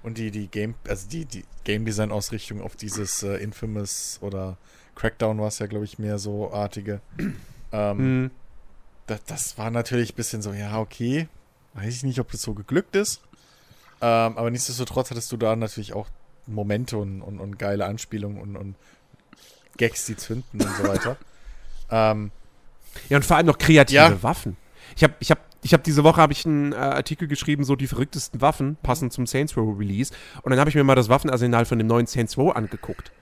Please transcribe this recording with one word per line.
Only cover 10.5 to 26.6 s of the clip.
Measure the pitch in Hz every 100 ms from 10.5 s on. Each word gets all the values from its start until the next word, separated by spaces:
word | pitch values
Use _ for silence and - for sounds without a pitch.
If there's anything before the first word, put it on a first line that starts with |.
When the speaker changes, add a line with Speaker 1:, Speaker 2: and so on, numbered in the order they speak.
Speaker 1:
ja, | 101 104 110
okay. | 107 - 120 143 160 - _ _ _
Weiß | 101 104
ich | 123
nicht, | 135 127
ob | 120
das | -
so | -
geglückt | 104 98 143 - 196
ist. | 214 - _ _ _ _ _ - _ _
Ähm, | 117 113 113 113
aber | 117
nichtsdestotrotz | 123 - 123 123 131 127
hattest | 117 -
du | 117
da | 110
natürlich | 113 110 - 104
auch | 104 104 - - - -
Momente | 107 104 104 127 110
und, | 101 95
und, | 95 98
und | 101 98
geile | 101 101
Anspielungen | 95 110 - 110 101 104
und, | 101 101
und | 98 95 _ _ _ _ _ - - _ _ -
Gags, | 117 - -
die | 110
zünden | - 113 - 101
und | 101 98
so | 101
weiter. | 98 120 131 - - -
Speaker 2:
<laughs> | - - - -
Speaker 1:
Ähm, | 113 110 107 104 - - _ - - - - -
Speaker 2:
Ja, | 143
und |
vor | - 160
allem | 165
noch | 139
kreative | - 156 139 139
Speaker 1:
Ja. | 165 196
Speaker 2:
Waffen. | 127 - 113 85 - - - -
Ich |
hab, | 156 -
ich | -
hab | 160 - -
ich | -
hab | 160
diese | 156 147
Woche, | 151 165
hab | 151
ich | 143 165
einen, | 147